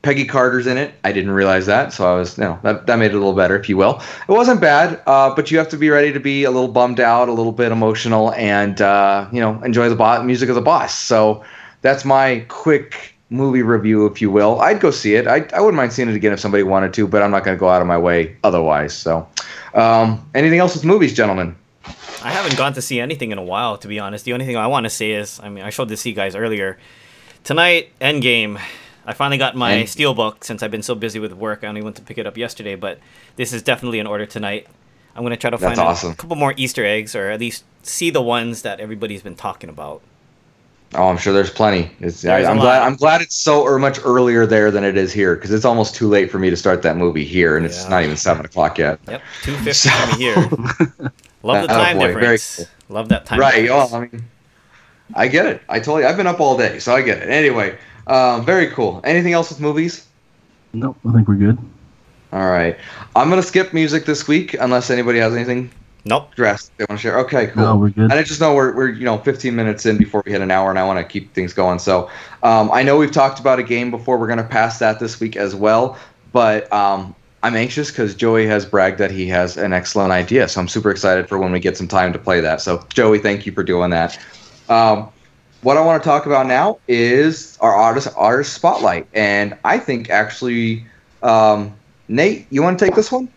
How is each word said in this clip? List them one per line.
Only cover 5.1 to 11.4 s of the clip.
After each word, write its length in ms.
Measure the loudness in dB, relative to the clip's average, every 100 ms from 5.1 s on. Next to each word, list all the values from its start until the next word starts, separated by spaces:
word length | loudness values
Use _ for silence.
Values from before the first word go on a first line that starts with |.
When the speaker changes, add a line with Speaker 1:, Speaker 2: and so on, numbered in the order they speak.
| 4 4
Speaker 1:
but 160 | 2 0
you 80 | 0
have 100 | 0
to 60 | 0
be 140 | 2
ready 220 | 4 2
to 80 | 0
be 240 | -4 0
a 60 | 0
little 160 | 0 0
bummed 320 | 2 2 2
out, 280 | 2 4 2
a 40 |
little 200 | 0 -2
bit 200 | 0 0
emotional, 600 | 2 0 0 0 2 2
and, 460 | 0 0 0 0 2
uh, 460 | 2 4 4 2 -2
you 80 | -2
know, 200 | -2 -2
enjoy 240 | -2 0 2
the 80 | 4
bo-, 260 | 4 2
music 260 | 0 -2 0
of 60 |
the 80 | 0
boss. 320 | 2 2 0
So 500 | -6 0 4 4 0